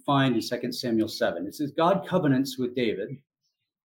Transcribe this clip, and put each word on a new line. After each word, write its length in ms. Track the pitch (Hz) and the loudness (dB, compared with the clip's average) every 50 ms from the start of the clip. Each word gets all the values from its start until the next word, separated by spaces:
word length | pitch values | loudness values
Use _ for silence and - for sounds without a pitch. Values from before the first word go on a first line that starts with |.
| - | -2
find 300 | - 139 139 135 131 120 | 0 2 4 4 2 2
in 80 | 110 | 0
Second 300 | 104 - 123 120 - 120 | 0 -2 -4 -4 -4 -6
Samuel 360 | 123 - - 120 113 110 110 107 | -6 -4 -2 0 0 2 0 0
seven. 380 | - - 120 101 87 85 92 | -2 -2 -2 -2 0 -4 -6
It 80 | 101 - | -8 -6
says, 180 | - 151 139 - | -6 -6 -4 0
"God 300 | 165 165 175 196 - - | 2 2 4 2 2 0
covenants 520 | - 180 180 151 143 131 127 135 - - - | 0 0 2 4 4 4 4 2 0 -2 -4
with 160 | 123 120 - | -4 -2 -2
David," 360 | 131 123 110 92 90 98 - 135 - _ _ _ _ _ _ _ _ _ _ _ _ | 0 0 0 0 -2 -6 -8 -10 -14 _ _ _ _ _ _ _ _ _ _ _ _